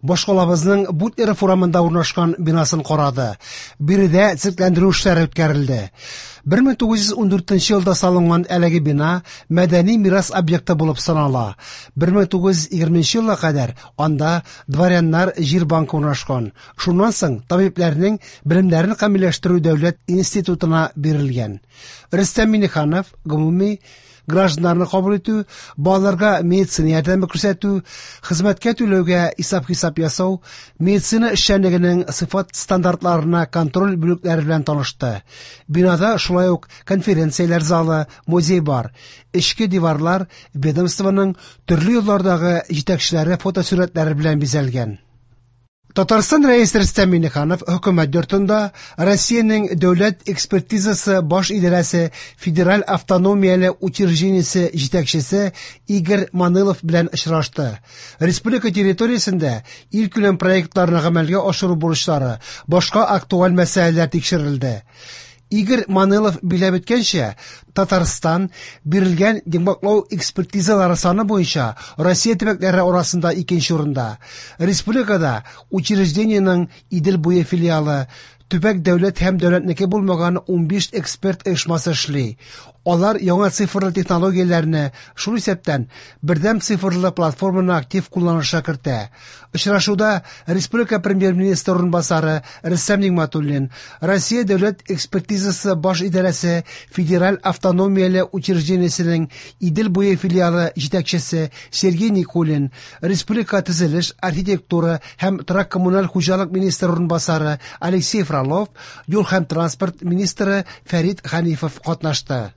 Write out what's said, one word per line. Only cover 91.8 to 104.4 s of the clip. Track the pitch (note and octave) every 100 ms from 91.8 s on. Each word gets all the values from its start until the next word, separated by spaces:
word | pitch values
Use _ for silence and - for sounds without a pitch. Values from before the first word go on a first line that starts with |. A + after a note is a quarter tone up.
| F3+ F3 D3+ E3 D#3+ D#3 - -
Рөстәм | D#3+ F3 - G3+
Нигъмәтуллин, | G3 F3 D#3 D#3+ D3 C#3 C3+ - - -
Россия | E3 G3 - A#3+ G3+
дәүләт | F#3+ G#3 G3 -
экспертизасы | F3 - F#3+ F3+ G3+ G3 F3+ G3+
баш | F3 F#3 E3+ F#3+
идарәсе | F3+ F#3 D#3 F3 E3+ - - -
федераль | - E3 F3+ F#3 F#3+
автономияле | G3 E3+ F#3+ F3+ G3 F#3+ F#3 F#3
учреждениесенең | - F#3+ C#3+ F3+ D3+ F#3 F3 - E3+ E3 D#3 - - _
Идел | F3+ D#3 A3
буе | F3+ G3+ F3+
филиалы | F#3+ F3+ F3 F3 E3+
җитәкчесе | - C#3 F#3+ - F3 - E3 D#3 - -
Сергей | - F#3+ E3+ A3+
Никулин, | G3 E3+ E3+ D#3+ D3+ C3+ - - -
республика | E3+ F#3+ - A3 - G3+
төзелеш, | F#3 E3 E3+ D#3+ E3+ -
архитектура | F#3 D#3+